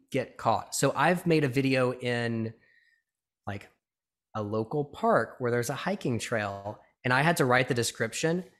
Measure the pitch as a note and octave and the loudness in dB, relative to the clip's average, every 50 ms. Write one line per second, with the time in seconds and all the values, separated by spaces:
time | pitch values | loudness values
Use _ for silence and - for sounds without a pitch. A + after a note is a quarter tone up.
0 | _ _ - C3 A#2 - - - - A#2+ G#2+ F#2+ - - - - C#3+ C#3 - C3+ | _ _ -6 -4 -4 -6 -10 -2 0 2 2 2 -2 -6 -2 0 0 2 2 2
1 | C#3+ E3 F#3 F3 - F3 D#3+ D#3 D3 C3 A#2+ C#3 C3+ C3+ C3 C3 B2+ B2+ B2+ B2+ | 2 2 2 2 2 2 2 2 2 2 0 0 2 2 2 2 2 0 -2 -2
2 | B2 B2 A#2+ A#2+ A#2 A#2 A#2 A2+ A2 A2+ A2+ _ _ _ _ _ _ _ _ _ | -4 -4 -2 -2 -2 -2 -2 -2 -4 -6 -8 _ _ _ _ _ _ _ _ _
3 | _ _ _ _ _ _ _ _ _ G#2 G2 G2+ - - _ _ _ _ _ _ | _ _ _ _ _ _ _ _ _ -10 -10 -10 -12 -18 _ _ _ _ _ _
4 | _ _ _ _ _ _ - A2 G#2+ G2+ G#2+ A2 A2+ - - D3 C#3+ C#3+ - - | _ _ _ _ _ _ -8 -6 -4 -2 -2 -2 -2 -2 -2 -4 -4 -4 -6 -2
5 | - A#3 G#3+ C3+ A2+ - - - B2+ A#2+ A#2+ A#2+ A#2 - C#3 - - F#3 G3+ G3 | 2 4 4 4 2 0 -4 -4 -2 0 0 0 0 -2 -6 -4 -4 -4 -4 -2
6 | - D#3 A#2+ G#2 - - A#2+ G#2+ G#2 G2 G2 G2 G2+ G#2 G#2 - - _ _ _ | -2 -2 -2 -2 -2 -2 -2 -2 -2 -4 -6 -8 -10 -10 -12 -12 -18 _ _ _
7 | - B2+ B2 C3 D3 E3 E3 - C#3+ B2+ B2 B2+ C3 - C3 A#2+ A2+ - - - | -2 2 2 4 4 4 4 4 4 4 4 4 4 2 0 0 -2 -2 -2 -4
8 | A#2 A2 - - - D#3+ E3+ F3+ F3+ - _ | -6 -6 -2 -2 0 0 0 -2 -4 -8 _